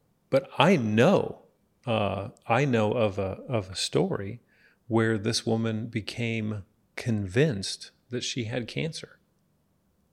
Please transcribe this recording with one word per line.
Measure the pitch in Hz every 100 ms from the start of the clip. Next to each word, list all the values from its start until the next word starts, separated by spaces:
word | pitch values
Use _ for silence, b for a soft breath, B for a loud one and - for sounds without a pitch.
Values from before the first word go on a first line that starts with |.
| _ _ _
but | 135 - -
I | 147 180
know, | 110 107 143 196 - - _ _ _ _ -
uh, | 110 101 95 98 - -
I | 117 143
know | 117 107
of | 117 107 98
a, | 95 - -
of | 120 95
a | 90
story | - 135 185 135 98 117 _ b b b -
where | 110 113 110
this | 107 113 -
woman | 113 113 110 120
became | 113 95 - 117 113 107 104 - _ _ -
convinced | 127 107 98 107 160 101 95 - - _ _
that | 120
she | - 135 110
had | 127 113
cancer. | 135 156 - - - _ _ _ _ _ _ _ _ _